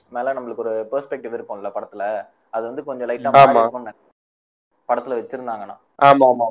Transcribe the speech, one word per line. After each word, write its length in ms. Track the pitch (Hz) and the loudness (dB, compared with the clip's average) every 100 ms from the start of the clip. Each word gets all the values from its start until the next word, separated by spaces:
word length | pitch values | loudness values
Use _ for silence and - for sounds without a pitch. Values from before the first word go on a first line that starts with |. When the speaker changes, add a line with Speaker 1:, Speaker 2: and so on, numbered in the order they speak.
| _ | _
Speaker 1:
மேல 260 | 120 131 | -6 -4
நம்மளுக்கு 220 | 135 120 113 | -6 -8 -6
ஒரு 320 | 113 110 107 | -4 -4 -4
பெர்ஸ்பெக்டிவ் 520 | 139 139 135 120 113 | -6 -6 -10 -8 -10
இருக்கும்ல 280 | - 104 101 | -10 -10 -10
படத்துல, 520 | 104 95 104 101 104 - _ _ | -10 -10 -8 -6 -6 -10 _ _
அது 160 | 113 117 | -8 -8
வந்து 180 | 135 | -8
கொஞ்சம் 240 | 143 127 120 | -10 -8 -6
லைட்டா 200 | 120 131 | -4 4
Speaker 2:
ஆமா. 40 | |
Speaker 1:
மாறி 260 | 139 131 117 | 6 8 6
இருக்கும்னு 340 | 113 123 113 | 2 -2 -14
நினைக்கிறேன், 180 | - _ _ _ _ _ _ _ _ - | -18 _ _ _ _ _ _ _ _ -4
படத்துல 340 | 120 123 120 | -4 -2 -6
வச்சிருந்தாங்கன்னா. 540 | 107 131 123 107 101 104 _ - | -6 -10 -10 -10 -12 -18 _ 4
Speaker 2:
ஆமா, 300 | 139 139 127 | 6 8 6
ஆமா, 140 | 120 117 | 4 -2